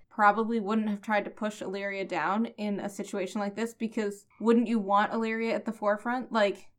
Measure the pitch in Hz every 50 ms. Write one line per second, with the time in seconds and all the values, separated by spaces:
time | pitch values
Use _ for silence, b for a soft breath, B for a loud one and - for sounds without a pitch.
0 | - _ - - 208 208 202 220 226 220 233 226 196 190 220 220 214 214 208 202
1 | - 226 214 208 202 - - - 220 214 208 - - 190 190 196 196 202 196 196
2 | 190 190 185 165 151 175 196 214 233 226 - - 208 208 202 185 - 202 - -
3 | 190 - - 202 190 185 - 214 202 202 202 214 226 226 - - 233 220 - 233
4 | 214 202 202 - - _ _ - 208 226 233 240 233 233 233 220 190 196 202 202
5 | 214 208 208 226 226 226 220 226 226 226 208 214 - 233 214 - 214 202 214 208
6 | - 240 247 262 233 - 208 262 - 202 - - - - _